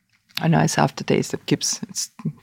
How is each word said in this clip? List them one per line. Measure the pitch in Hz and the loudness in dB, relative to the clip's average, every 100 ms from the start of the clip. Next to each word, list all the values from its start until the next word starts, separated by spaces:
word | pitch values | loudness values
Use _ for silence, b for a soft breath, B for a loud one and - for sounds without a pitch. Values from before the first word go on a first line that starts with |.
| _ _ _ - | _ _ _ -4
a | 165 | 2
nice | 156 156 - | 4 4 2
aftertaste | 151 - - - - | 0 0 0 0 0
that | - - | -4 -2
keeps, | - - - | -2 -2 -6
it's, | - - - - 160 - | -8 -10 -10 -8 -10 -10